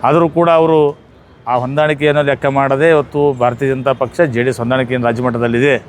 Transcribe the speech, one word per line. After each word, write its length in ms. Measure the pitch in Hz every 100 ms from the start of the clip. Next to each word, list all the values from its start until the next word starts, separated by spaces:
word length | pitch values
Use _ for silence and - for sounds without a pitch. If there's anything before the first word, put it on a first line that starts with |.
| 123
ಆದರೂ 180 | 156 170 165
ಕೂಡ 100 | 170 165
ಅವರು 180 | 160 160 147 143 - - - - 117
ಆ 40 | 123
ಹೊಂದಾಣಿಕೆಯನ್ನು 600 | 127 143 151 147 151 147 143
ಲೆಕ್ಕ 160 | 131 143 139
ಮಾಡದೆ 300 | 135 135 165
ಇವತ್ತು 260 | 156 131 147 143 131
ಭಾರತೀಯ 260 | 120 120 139
ಜನತಾ 200 | 135 131 127
ಪಕ್ಷ 140 | 127 - 165
ಜೆ 60 | 117
ಡಿ 60 | 123
ಎಸ್ 60 | 120
ಹೊಂದಾಣಿಕೆ 300 | 117 131 123 127
ಏನು 100 | 120
ರಾಜ್ಯ 140 | 117 123
ಮಟ್ಟದಲ್ಲಿದೆ 480 | 117 117 117 139 123